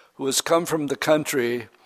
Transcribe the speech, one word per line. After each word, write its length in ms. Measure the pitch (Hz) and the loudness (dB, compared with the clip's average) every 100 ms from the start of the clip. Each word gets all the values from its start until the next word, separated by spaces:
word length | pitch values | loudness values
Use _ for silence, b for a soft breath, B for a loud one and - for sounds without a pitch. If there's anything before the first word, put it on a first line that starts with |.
| b | b
who 100 | - | -6
was 160 | 135 127 | -4 -2
come 260 | - 165 175 | 2 0 2
from 220 | 156 143 | -2 -2
the 80 | 139 | -2
country, 720 | - 156 147 143 120 120 107 _ | 2 2 2 -2 0 -2 -6 _